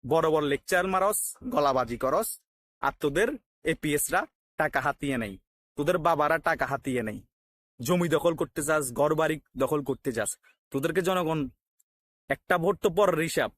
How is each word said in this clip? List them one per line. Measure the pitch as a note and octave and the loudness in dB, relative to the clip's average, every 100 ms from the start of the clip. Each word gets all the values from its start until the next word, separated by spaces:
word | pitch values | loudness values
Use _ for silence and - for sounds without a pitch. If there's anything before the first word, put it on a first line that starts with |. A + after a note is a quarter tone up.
| B2+ | 2
বড় | D#3+ D#3+ | 2 4
বড় | D#3 D3 | 2 2
লেকচার | C#3 - F3+ F#3 | -2 0 0 2
মারস, | F#3+ F#3+ G#3 - - | 2 2 0 -6 -10
গলাবাজি | B3+ A#3+ C#3+ C3 A#2+ A#2+ | -4 2 2 2 -2 -2
করস, | C3 D#3+ A3+ - _ _ _ _ | 0 0 -2 -10 _ _ _ _
আর | C#3 - | -4 -2
তোদের | D3 D3 A3+ D4 _ _ | -2 0 0 -2 _ _
এপিএস | D#3 D#3+ D#3 D3 - | -4 -4 -2 -2 0
রা | F3 D4+ _ _ - | -2 -4 _ _ -4
টাকা | D#3 C#3 | -2 0
হাতিয়ে | C3+ - C#3 B2+ | -2 -2 -4 -4
নেই, | G#2+ F#2+ _ _ _ - | -6 -10 _ _ _ -4
তোদের | D3 F3+ | 0 2
বাবারা | D#3 C#3+ D3 D#3+ | 2 2 2 2
টাকা | E3+ D3+ B2+ | 0 -2 -2
হাতিয়ে | C#3 C#3 B2 | -4 -4 -4
নেই, | A2 G#2 - _ _ _ _ _ | -4 -8 -16 _ _ _ _ _
জমি | A#2+ F3+ F3 | 0 0 2
দখল | D3+ F3 E3 | 2 2 0
করতে | E3 - | -4 -4
চাস, | D3 D#3 C3 | 0 0 0
ঘর | A#2 D3 D#3 | 0 2 2
বাড়ি | D#3 D#3 _ - | 0 -2 _ -2
দখল | C3 D3+ | 0 0
করতে | C#3 C3 C3+ | -2 -4 -4
চাস। | A2+ G#2 - _ _ _ | -4 -4 -6 _ _ _
তোদেরকে | C#3 D#3+ E3 | -4 -2 0
জনগণ | F3+ F#3 D#3+ D#3+ C3 _ _ _ _ _ _ _ _ | 0 0 0 -2 -4 _ _ _ _ _ _ _ _
একটা | C#3 _ F3+ | -8 _ 0
ভোট | E3+ F3+ | 0 0
তো | G3+ | 0
পরের | E3+ G3 D#3+ | 4 2 2
হিসাব | E3 - A2+ | 0 0 -2